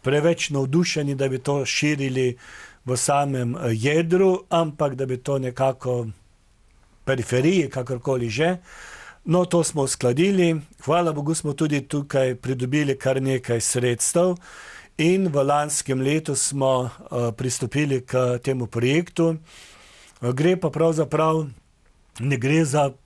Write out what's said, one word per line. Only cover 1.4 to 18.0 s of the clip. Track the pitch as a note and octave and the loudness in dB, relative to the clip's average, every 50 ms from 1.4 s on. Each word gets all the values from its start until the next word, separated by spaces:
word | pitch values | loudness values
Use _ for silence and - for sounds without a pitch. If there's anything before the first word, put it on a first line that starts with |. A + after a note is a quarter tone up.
| B2+ C#3+ C#3+ C#3+ C3 | -2 -2 -2 -2 -2
širili | - - - D3 D3+ D3+ C3+ C#3 C3+ B2+ C3 B2+ B2 B2 - - - - - - - - _ _ | -2 -2 0 0 0 0 0 -2 -2 0 0 0 0 -2 -4 -16 -20 -20 -20 -20 -20 -20 _ _
v | B2 B2+ | -4 -4
samem, | B2 - - C#3+ C#3+ C#3+ C#3 C3+ B2+ B2 A#2 B2 | -2 0 2 2 2 2 0 -2 -2 -2 -4 -4
eh, | F3 - A#2+ | -2 -2 -2
jedru, | A2+ G#2+ A2+ C#3 D3 D#3+ E3+ E3 F3 F3+ F#3+ F#3+ F#3 F#3 - _ | -2 0 0 2 2 2 2 2 2 4 4 4 2 0 -2 _
ampak | F3+ E3 E3 D#3 D3 - D3+ C#3+ C3 | 0 0 0 0 -2 -2 -2 -2 0
da | B2+ C3+ | -4 -4
bi | C3 B2+ | -4 -4
to | B2+ - - C#3 C3+ | -6 -2 -2 -2 -2
nekako | C3 B2+ B2 - C3 C3+ B2+ - - B2+ B2 B2 A#2 A2 G2 _ _ _ _ _ _ _ _ _ _ _ _ _ _ _ _ _ - | -2 -4 -2 0 0 0 0 -2 -4 -4 -2 -2 -4 -6 -10 _ _ _ _ _ _ _ _ _ _ _ _ _ _ _ _ _ -4
periferiji, | - C3 B2+ A2 - B2 B2 C3+ E3 G3 F#3 D3+ B2 | -2 -2 -2 -2 0 0 2 4 4 4 4 0 0
kakorkoli | - C3 B2+ B2 C3 A#2+ - C#3 C3+ B2+ A#2 A#2 | -4 -8 -6 -6 -6 -6 -2 -2 -2 -2 -2 -4
že. | G#2 B2 D#3 F3 F#3 F3 - - - - - - - - - - - _ | -2 0 0 0 0 -2 -8 -20 -20 -20 -20 -20 -20 -20 -20 -20 -20 _
No, | _ - D#3+ F3+ F3+ | _ 0 2 2 2
to | F3 F3 E3+ D#3+ | 4 2 2 2
smo | - - D3+ | 2 0 -2
uskladili. | C3+ C3+ - - - B2 A#2+ C#3 F3 G3+ G3+ F#3 F3 E3+ E3 D#3 C#3 - - _ - | -2 -2 -2 0 0 0 2 2 2 2 4 4 2 2 2 0 -6 -12 -20 _ -2
Hvala | C3 D#3 F3 F3 E3 | 0 2 2 2 0
Bogu | D3+ D3 C#3+ D3 E3 | -2 -2 -4 -4 -4
smo | - - D3 | -2 -4 -4
tudi | C#3 - D#3+ D3+ D3 C#3+ | -2 0 0 0 0 -2
tukaj | C#3+ - - D3 C#3+ D3 - C3+ C3+ B2+ B2 | -2 -2 -4 -4 -4 0 0 2 2 2 0
pridobili | A#2+ - B2 C3+ B2 B2+ B2+ C#3 D3+ D3+ C#3 C3+ C#3 | -4 -4 -4 -4 -2 -2 -2 0 0 0 0 -2 0
kar | - C3+ C3 C3 | 0 0 0 0
nekaj | C3+ C3 C3 B2+ B2 - A#2+ A#2 | 0 0 -2 -2 0 -2 -2 -2
sredstev | - - - B2+ A#2+ B2 A#2+ A2 - - - E3+ F3 F#3 F3+ F3 - - - - - - - - - - _ - | 0 -2 -2 0 0 0 0 0 -2 0 2 2 2 2 0 -2 -8 -20 -20 -20 -20 -20 -20 -20 -20 -14 _ 0
in | D#3 E3 F3+ F#3+ F#3+ F3+ | 2 2 4 4 2 2
v | C#3+ C#3+ | 2 2
lanskem | C#3 C#3 D3 D3 D3 D3 C#3+ - - - C3 C3 | 2 4 2 2 0 0 -4 -4 -2 -2 -2 0
letu | C3 C3+ C#3+ D#3+ D#3 - C#3 | 0 0 0 0 -2 -2 -2
smo, | - - - C#3 C#3 C3+ C3 C3 B2+ B2+ | -2 -2 -2 -2 0 2 2 2 2 0
eh, | B2 - - - - - B2 A#2+ A#2 | -4 -8 -14 -14 -6 -4 -2 -2 -2
pristopili | A2 - B2 B2+ - - C3 A#2 - C#3+ D3+ C#3+ C3+ B2+ | -2 -2 -4 -4 -2 -2 -4 -2 0 -2 0 0 0 -2